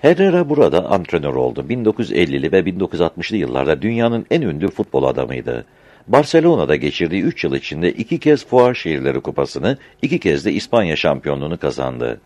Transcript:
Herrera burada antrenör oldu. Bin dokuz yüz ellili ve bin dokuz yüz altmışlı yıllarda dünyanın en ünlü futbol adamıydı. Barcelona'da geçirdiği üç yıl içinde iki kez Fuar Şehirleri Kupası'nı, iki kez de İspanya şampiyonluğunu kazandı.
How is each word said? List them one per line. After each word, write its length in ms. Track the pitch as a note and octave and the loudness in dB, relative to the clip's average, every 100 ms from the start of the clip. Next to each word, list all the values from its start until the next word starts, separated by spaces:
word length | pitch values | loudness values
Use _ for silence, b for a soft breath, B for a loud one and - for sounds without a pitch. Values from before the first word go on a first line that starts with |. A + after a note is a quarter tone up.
Herrera 480 | C#3 F3 G3 F3 D#3 | 4 4 4 4 2
burada 400 | D3 G2+ D2+ F2+ | 4 4 4 2
antrenör 460 | G2 - E2 C#2+ C2 | 0 0 -2 -2 -2
oldu. 340 | B1+ A#1 C2+ | -2 -4 -6
Bin 160 | B2 A2 | -2 0
dokuz 260 | G#2+ A2+ | 0 -2
yüz 80 | - | 0
ellili 320 | E2+ C#2 D2+ | 0 0 0
ve 140 | F#2+ F2 | 0 0
bin 140 | F2+ | -2
dokuz 200 | F#2 E2+ | -4 0
yüz 20 | |
altmışlı 360 | E2+ - E2+ G#2+ | -2 -2 -6 -4
yıllarda 440 | D2 B1+ C2+ D2+ | -2 -2 0 0
dünyanın 440 | G#2 A#2 A#2 A#2 - | -2 0 0 -2 -2
en 100 | E3 | -2
ünlü 260 | B2+ D2 F2+ | -2 -2 -4
futbol 360 | - G#2 C2+ | -2 -2 0
adamıydı. 640 | C2+ C2 B1+ B1+ A#1+ A#1+ - b b b b | 0 0 -4 -6 -6 -8 -10 b b b b
Barcelona'da 680 | B2 D3 E3 D#3+ D3+ D2 D2 | 2 4 4 4 2 2 2
geçirdiği 460 | C#2+ - E2+ F#2 | 0 -2 -2 0
üç 220 | F2+ - | -2 -2
yıl 120 | D#2+ C#2 | -4 -4
içinde 360 | - D2 F2 | -6 -2 -2
iki 280 | - A2+ E3 | -2 -4 -2
kez 260 | D3+ D3 - | 2 2 4
Fuar 280 | B2+ B2 | 4 4
Şehirleri 460 | B2 F2 D2+ C2+ C2+ | 2 -4 -2 -2 -2
Kupası'nı, 580 | - C#2 C#2 - D#2+ C#3 B B | -4 -4 -4 -2 -2 -4 B B
iki 180 | C3+ E3 | -2 -2
kez 260 | F#2+ C#2+ F2 | 0 0 0
de 60 | |
İspanya 440 | D#2 - A#2+ F#2 D#2 | -2 0 0 2 0
şampiyonluğunu 600 | E2 C#2+ C#2+ C#2+ D2 E2+ | 0 -2 -2 -4 -4 -4
kazandı. 640 | D2+ B1+ C2 B1+ A#1+ A1 | -4 -4 -6 -4 -6 -8